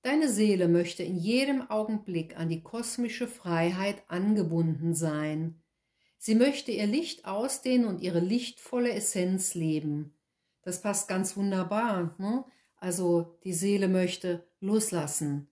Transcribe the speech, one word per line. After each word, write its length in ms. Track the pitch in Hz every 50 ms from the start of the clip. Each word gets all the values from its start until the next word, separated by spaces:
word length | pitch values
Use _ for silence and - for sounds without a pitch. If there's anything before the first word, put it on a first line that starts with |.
Deine 260 | - 247 285 311 320 269
Seele 400 | 208 202 214 214 196 185 180 175
möchte 340 | 170 175 175 170 - -
in 140 | 175 165 185
jedem 520 | 175 170 208 233 254 269 277 277 262 247 -
Augenblick 680 | 214 214 214 220 220 214 208 - 175 165 160 165 - -
an 100 | 165 165
die 140 | 165 165
kosmische 640 | 165 - - 233 233 - - - 240 220 - - 247
Freiheit 800 | 233 - - - 180 170 165 170 175 180 185 196 202 202 - - -
angebunden 880 | 175 180 196 208 214 208 180 160 165 165 170 160 156 135 165 165 170
sein. 640 | 160 165 156 151 151 151 151 156 156 160 165 165 _ _ _ _ _ _ _ _ _ _ _ _ _
Sie 180 | - 220 220
möchte 340 | 226 247 285 277 - - -
ihr 160 | 208 196 208
Licht 380 | 208 226 302 339 - - - -
ausdehnen 640 | 190 190 208 240 269 269 - - 262 254 247 233
und 140 | 214 185 170
ihre 200 | 180 180 165 170
lichtvolle 720 | 175 185 226 247 247 - - - - - - 247 240 240
Essenz 600 | 196 202 214 - - 196 180 185 190 185 185 - -
leben. 640 | 175 160 160 156 156 151 151 147 151 151 147 _ _ _ _ _ _ _ _ _ _
Das 200 | _ 180 180 -
passt 260 | - 202 202 202 - -
ganz 280 | 185 185 196 196 -
wunderbar, 800 | 202 196 196 196 185 180 170 202 214 233 233 202 180 175 165 165 -
ne? 260 | 190 208 233 269 254 - _ _ _ _ _
Also 640 | _ 185 185 170 196 185 175 175 170 170 170 - _ _
die 80 | 190
Seele 360 | 175 165 190 202 202 196 196 185
möchte 580 | 185 185 185 175 180 - - 180 175 170 - _ _ _
loslassen 880 | 190 196 214 220 214 - 180 165 147 143 - - 156 147 143 143 143 _